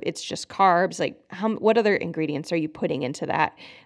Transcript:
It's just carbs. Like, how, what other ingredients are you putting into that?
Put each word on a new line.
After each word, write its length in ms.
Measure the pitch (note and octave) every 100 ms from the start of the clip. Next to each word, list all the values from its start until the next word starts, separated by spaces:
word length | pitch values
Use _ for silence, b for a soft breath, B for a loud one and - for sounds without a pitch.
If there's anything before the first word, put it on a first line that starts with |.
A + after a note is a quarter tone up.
It's 180 | - E3
just 280 | - F3 -
carbs. 500 | - G3 F3 F#3 F3
Like, 240 | D#3+ - _
how, 220 | F3+ A3 A3
what 220 | G#3+ A3+
other 180 | G#3 G3
ingredients 560 | E3+ D#3+ D#3 D3 D#3+
are 60 | E3+
you 100 | D#3
putting 360 | - E3+ C#3+
into 220 | C3 F3 -
that? 300 | D#3 D3+ - B B